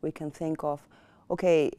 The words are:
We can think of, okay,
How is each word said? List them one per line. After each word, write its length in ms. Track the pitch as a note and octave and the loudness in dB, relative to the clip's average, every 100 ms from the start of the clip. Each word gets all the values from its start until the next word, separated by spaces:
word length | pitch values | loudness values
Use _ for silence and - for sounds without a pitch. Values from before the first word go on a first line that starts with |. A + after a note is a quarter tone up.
We 100 | D#3 | -6
can 200 | D#3 D#3 | -6 -10
think 340 | C#3+ E3 D#3 D3+ | -6 -4 -4 -4
of, 200 | D3 _ _ _ _ _ | -6 _ _ _ _ _
okay, 400 | F3+ F#3 E3 C#3+ | -2 4 4 4